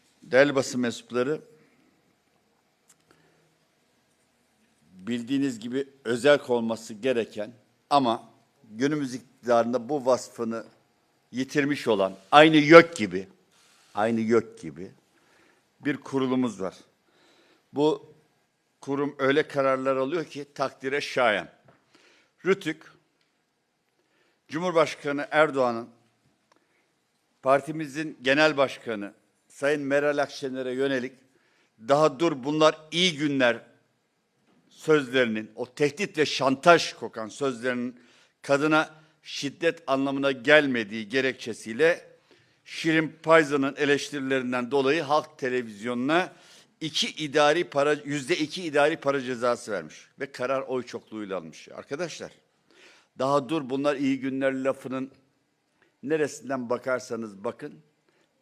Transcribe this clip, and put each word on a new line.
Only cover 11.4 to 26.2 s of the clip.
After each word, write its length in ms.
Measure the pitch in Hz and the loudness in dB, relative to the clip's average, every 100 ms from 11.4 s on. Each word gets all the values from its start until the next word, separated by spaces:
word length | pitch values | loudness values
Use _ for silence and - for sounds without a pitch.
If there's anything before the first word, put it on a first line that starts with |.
| 131 147 139 139 123 | -2 0 0 0 0
olan, 280 | 104 95 - - | 2 0 -4 6
aynı 260 | 143 160 156 | 8 8 8
yök 380 | 147 165 165 - | 10 10 10 4
gibi, 320 | 104 92 95 _ _ _ _ _ _ 104 | -6 -6 -10 _ _ _ _ _ _ -2
aynı 240 | 113 113 | 0 0
yök 400 | 110 113 - - | 2 2 0 -6
gibi 320 | 80 73 95 - _ _ _ _ _ _ _ _ | -16 -16 -18 -20 _ _ _ _ _ _ _ _
bir 180 | 131 135 | -8 -8
kurulumuz 640 | - 135 131 127 123 95 | -6 -2 0 0 -2 -4
var. 140 | 92 - _ _ _ _ _ _ _ _ _ | -10 -10 _ _ _ _ _ _ _ _ _
Bu 440 | 139 151 - - _ _ _ _ _ _ _ | 0 0 0 -6 _ _ _ _ _ _ _
kurum 340 | 135 139 143 - | -8 -4 -4 -2
öyle 280 | 135 143 147 | 0 2 0
kararlar 480 | 143 135 131 131 131 | 0 0 0 0 -2
alıyor 300 | 135 170 135 | -2 -4 -8
ki 200 | 139 143 | -12 -14
takdire 480 | - 135 - 131 143 | -6 -6 -6 -6 -6
şayan. 480 | - 135 120 98 80 _ _ _ _ _ _ _ _ _ 170 | -4 0 2 2 -4 _ _ _ _ _ _ _ _ _ -2
rütük, 380 | 196 156 160 - _ _ _ _ _ _ _ _ _ _ _ _ _ _ _ _ | -2 -4 -10 -14 _ _ _ _ _ _ _ _ _ _ _ _ _ _ _ _
Cumhurbaşkanı 800 | 147 180 165 147 - 147 143 143 | -6 0 2 2 0 -6 -6 0
Erdoğan'ın, 580 | 151 156 135 123 117 117 _ _ _ | 2 2 2 0 -2 -8 _ _ _